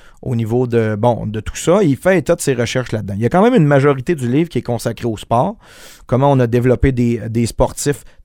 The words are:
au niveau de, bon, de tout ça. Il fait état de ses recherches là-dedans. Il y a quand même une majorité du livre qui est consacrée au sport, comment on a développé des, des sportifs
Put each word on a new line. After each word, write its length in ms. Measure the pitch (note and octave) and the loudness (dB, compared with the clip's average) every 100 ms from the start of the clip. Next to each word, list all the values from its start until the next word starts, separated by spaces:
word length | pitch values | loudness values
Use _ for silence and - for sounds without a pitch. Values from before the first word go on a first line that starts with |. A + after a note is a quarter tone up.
| - - | -20 -14
au 120 | - | -6
niveau 320 | A#2+ A2 A#2+ B2+ | -4 -2 -2 0
de, 300 | A#2 A2 G#2+ | 0 0 0
bon, 300 | B2 A2 A2 | 0 0 -4
de 160 | G#2+ | -8
tout 160 | - - | -8 -4
ça. 260 | - F#3 | 0 2
Il 140 | F#3 B2+ | 2 0
fait 220 | F3+ F#3+ | 2 2
état 160 | C#3+ E3+ | 2 -2
de 60 | |
ses 120 | - | 0
recherches 400 | B2 A#2 C3 A#2+ | -2 -2 -4 -4
là-dedans. 220 | A2 G2 G2+ | -6 -6 -2
Il 40 | |
y 40 | A#2 | 0
a 40 | |
quand 120 | F3 | 2
même 120 | A3+ | 4
une 120 | B3+ D3 | 4 4
majorité 500 | C#3+ C#3+ C3+ B2 E3+ | 4 4 2 -2 -4
du 140 | B2 | -2
livre 180 | C3 E3 | 0 -2
qui 120 | B2+ | -4
est 20 | |
consacrée 460 | A2+ A#2 A#2 A2+ A#2+ | -4 -4 -6 -6 -6
au 100 | G#2+ | -6
sport, 400 | - A#2 E3+ A3 - - - - - | -2 -2 -2 -6 -16 -20 -20 -20 -2
comment 260 | A#2+ C#3 | 2 4
on 80 | C3+ | 4
a 80 | A#2+ | 2
développé 460 | A#2+ B2 A#2 C#3 | 2 2 2 2
des, 280 | B2 A#2+ A#2 A2+ | 0 0 -2 -4
des 180 | A2+ A#2 | -2 -2
sportifs 600 | - B2+ - D3 C#3 - - | 0 -2 -2 -4 -6 -8 -20